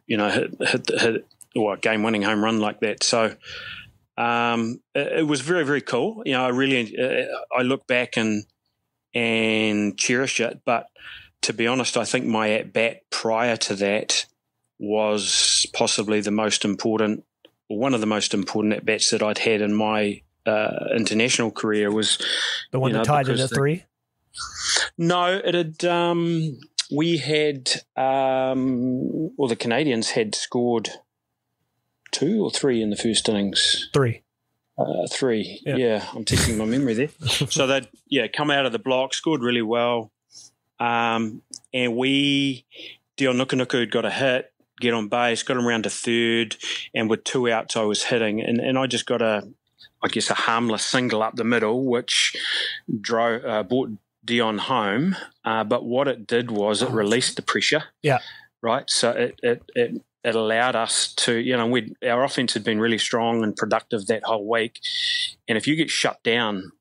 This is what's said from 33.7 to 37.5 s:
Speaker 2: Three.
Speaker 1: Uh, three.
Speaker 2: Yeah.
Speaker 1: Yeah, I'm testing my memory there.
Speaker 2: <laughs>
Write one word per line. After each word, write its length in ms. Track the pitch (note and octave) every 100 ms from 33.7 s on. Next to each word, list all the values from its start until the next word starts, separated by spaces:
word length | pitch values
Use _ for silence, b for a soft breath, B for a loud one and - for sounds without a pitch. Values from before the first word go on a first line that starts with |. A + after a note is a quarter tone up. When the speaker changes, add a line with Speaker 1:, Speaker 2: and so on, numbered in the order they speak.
| - -
Speaker 2:
Three. 300 | D3 B2 A2+ _ _ _ _ _ -
Speaker 1:
Uh, 300 | C3 - F2
three. 500 | - C3+ A2 F#2 G2
Speaker 2:
Yeah. 120 | - C3
Speaker 1:
Yeah, 300 | A#2+ G#2+ -
I'm 100 | A#2
testing 340 | A2 B2 D#2 G#2+
my 60 |
memory 300 | A2 B2+ C3+
there. 140 | A2 D3+
Speaker 2:
<laughs> 340 | - C#3 - C#3